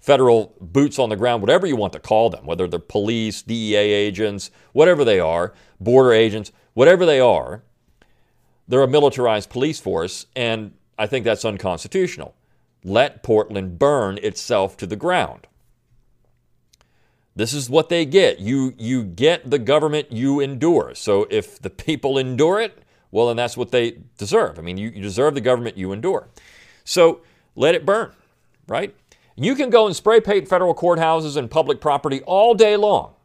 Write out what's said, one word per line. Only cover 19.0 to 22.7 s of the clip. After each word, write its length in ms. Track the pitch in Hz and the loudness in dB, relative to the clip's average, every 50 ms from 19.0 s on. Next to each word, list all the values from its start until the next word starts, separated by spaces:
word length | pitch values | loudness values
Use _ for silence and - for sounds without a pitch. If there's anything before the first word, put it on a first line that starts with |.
| 113 | -4
get 480 | 95 85 90 123 156 180 - - 131 | -6 -6 0 0 0 0 0 -4 -4
the 80 | 127 143 | -4 -2
government 540 | 113 101 139 151 147 156 151 151 143 _ 120 | 0 0 0 0 0 0 -4 -4 -6 _ -8
you 260 | 110 123 139 139 143 | -4 -2 -2 -2 -2
endure. 540 | 139 139 139 123 135 165 175 135 78 62 62 | -2 -4 -6 -2 0 2 2 2 0 -2 -10
So 320 | - - - 101 98 107 - | -12 -4 0 0 0 0 0
if 320 | 101 107 98 - - - | -2 -4 -4 -6 -16 -14
the 100 | - 98 | -14 -14
people 480 | - - - - 160 135 - 139 139 139 | -14 -10 -6 -6 -6 -4 -4 -4 -2 -2
endure 420 | 131 127 127 117 147 165 185 208 | -4 -4 -2 0 0 2 2 0
it, 220 | 233 214 | -4 -6